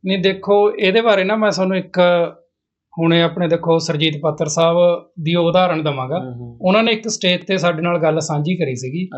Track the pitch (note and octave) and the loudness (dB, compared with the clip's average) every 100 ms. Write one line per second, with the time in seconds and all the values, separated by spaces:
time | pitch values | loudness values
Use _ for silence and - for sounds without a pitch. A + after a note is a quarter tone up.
0 | F#3 F#3+ F#3 F#3+ G3+ G3+ G#3 - G3 G#3+ | -2 0 0 -2 2 4 4 2 2 2
1 | A#3 G3+ F#3+ A3 G#3+ F#3 F#3+ F#3+ F#3 F3+ | 4 2 2 0 0 0 0 -2 -4 2
2 | F3 F3 E3+ - _ _ _ _ _ - | 4 4 0 -6 _ _ _ _ _ -2
3 | E3 E3+ E3 E3 E3+ E3 E3+ E3 E3 D#3 | 2 4 2 0 -2 0 0 0 0 -2
4 | D#3+ D3+ D#3 D3+ D3+ E3 E3 E3+ F3 F3 | -2 -2 -4 -2 -4 0 2 4 2 2
5 | - - D#3 E3+ E3+ F3+ F#3 D#3+ D3+ C#3 | -6 -8 -2 0 2 2 2 0 -2 -4
6 | B2+ E3 B2+ A#2+ A#2+ A#2+ F#3 G3+ A3+ A3 | -4 -6 -6 -12 -16 -4 2 2 2 -2
7 | A3 - F#3 F3+ F3+ F#3+ E3+ D#3+ F3 F3 | -4 -4 -2 -2 -2 -2 0 0 -2 0
8 | D#3 D#3+ D#3+ D3+ D3 F3+ D3+ B2 C3 D#3+ | 0 0 -2 -4 -2 -2 -4 -4 -8 -8
9 | F#3 | -8